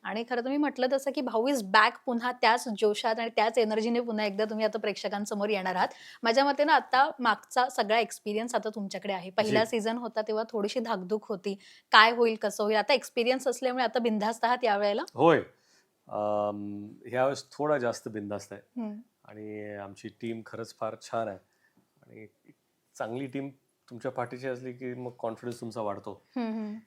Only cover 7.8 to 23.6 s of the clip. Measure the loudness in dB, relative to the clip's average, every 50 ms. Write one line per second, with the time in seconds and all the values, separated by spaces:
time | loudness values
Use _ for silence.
7.8 | 2 2 2 2 2 0 -6 -10 _ -4 -4 -4 -4 -2 -4 -2 -4 -4 -6 -6
8.8 | -8 -8 -8 -8 -6 -6 -6 -6 -8 -4 -2 -2 0 4 4 2 2 2 0 -2
9.8 | 0 -2 -4 -4 -6 -6 -4 -4 -4 -2 -2 -2 -4 -2 -2 -2 -2 0 -2 -4
10.8 | -2 -2 -4 -4 -2 -4 -4 -4 -4 -6 -8 -6 -4 -6 -6 -6 -12 -20 -20 -20
11.8 | _ _ 10 10 10 10 8 4 4 4 4 0 -2 -4 0 0 0 2 2 2
12.8 | 4 4 2 2 2 -4 _ 0 2 2 2 2 0 -2 -2 0 -2 -2 0 0
13.8 | -2 0 0 0 0 2 0 0 0 -2 -2 0 0 0 0 2 2 2 2 2
14.8 | 2 2 0 0 -4 -6 _ 4 6 6 6 6 2 -4 _ _ _ _ _ _
15.8 | _ _ _ _ _ -10 -6 -4 -2 0 0 0 0 -2 -4 -6 -8 -10 -10 -10
16.8 | -12 -14 -16 2 2 4 4 6 2 2 2 -2 -10 _ -6 -2 0 2 2 2
17.8 | 2 0 0 -2 -8 -8 -6 -6 -6 -4 -6 -6 -8 -12 -16 -16 _ _ _ -8
18.8 | -8 -8 -10 -12 -16 _ _ _ _ -20 -16 -14 -12 -10 -10 -10 -10 -10 -10 -10
19.8 | -12 -12 -14 -14 -14 -16 -12 _ -8 -8 -8 -8 -10 -14 -12 -12 -12 -12 -10 _
20.8 | -8 -8 -8 -10 -12 -6 -4 -4 -4 -4 -6 -10 _ _ _ _ _ _ _ _
21.8 | _ _ _ _ _ -20 -20 -20 -20 -20 _ _ _ -20 _ _ _ _ _ _
22.8 | _ _ _ -8 -8 -6 -6 -6 -8 -6 -8 -8 -8 -8 -12 _